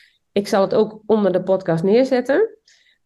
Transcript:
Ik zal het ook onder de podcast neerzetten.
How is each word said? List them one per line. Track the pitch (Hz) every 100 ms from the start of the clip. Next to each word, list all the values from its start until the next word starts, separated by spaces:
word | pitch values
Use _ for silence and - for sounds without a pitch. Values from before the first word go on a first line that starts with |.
| _ _ _
Ik | 202 202
zal | 202
het | 190
ook | - 214 - -
onder | 220 196
de | 180
podcast | 180 190 185 165
neerzetten. | 190 226 262 254 254 294 453 - _ _ _ _